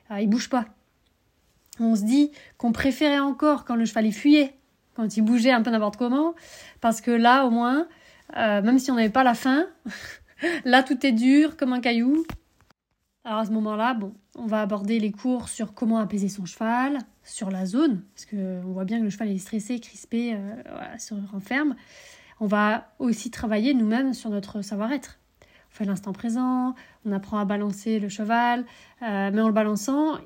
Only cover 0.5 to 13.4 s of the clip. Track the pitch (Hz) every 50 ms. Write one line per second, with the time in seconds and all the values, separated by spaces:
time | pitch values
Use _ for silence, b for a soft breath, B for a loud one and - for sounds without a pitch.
0.5 | - 247 226 - - _ _ _ _ _ _ _ _ _ _ _ _ _ _ _
1.5 | _ _ _ _ - - 226 226 226 202 202 214 254 285 294 294 B B B B
2.5 | B - - 233 226 - - 277 262 - 302 294 285 285 277 277 269 - 302 302
3.5 | 294 240 - - 240 233 226 220 - 226 220 220 208 - - 294 302 302 285 269
4.5 | - _ _ _ _ _ _ _ _ - 220 208 - 220 214 214 247 240 226 262
5.5 | 254 233 220 240 226 220 214 208 208 - 247 240 247 285 311 339 339 B B B
6.5 | B B B B B B - 233 226 226 - 240 240 233 233 240 247 269 277 247
7.5 | 226 233 240 240 262 294 339 339 b b b b b b b b 302 - 233 214
8.5 | 208 202 196 226 254 269 254 - 254 233 220 214 214 262 262 254 233 - - 262
9.5 | 262 294 349 392 - _ - 226 - - - - - - - _ _ - 277 339
10.5 | 339 285 - 262 247 262 262 262 285 254 - 269 233 220 240 262 277 294 302 302
11.5 | 302 - 285 254 247 247 240 247 240 233 233 262 294 320 320 320 - - _ _
12.5 | _ _ _ _ _ _ _ _ _ _ _ _ _ _ - 240 214 214